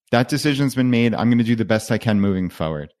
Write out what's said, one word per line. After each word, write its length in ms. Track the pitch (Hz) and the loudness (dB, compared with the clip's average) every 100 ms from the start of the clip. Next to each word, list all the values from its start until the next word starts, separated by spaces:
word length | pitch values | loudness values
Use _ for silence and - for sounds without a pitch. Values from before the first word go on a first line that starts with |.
| _ | _
that 160 | 120 123 | 0 0
decision's 480 | 143 147 135 139 127 | -2 0 0 0 0
been 140 | 127 | 2
made. 240 | 120 117 107 | 2 2 2
I'm 140 | 113 | 2
gonna 160 | 120 113 | 2 2
do 100 | 117 | 0
the 80 | |
best 260 | 113 110 - | 0 -2 -2
I 80 | 110 | -4
can 220 | 113 104 | 0 0
moving 300 | 101 92 90 | 2 0 -4
forward. 440 | - 80 76 76 _ | -4 -6 -6 -10 _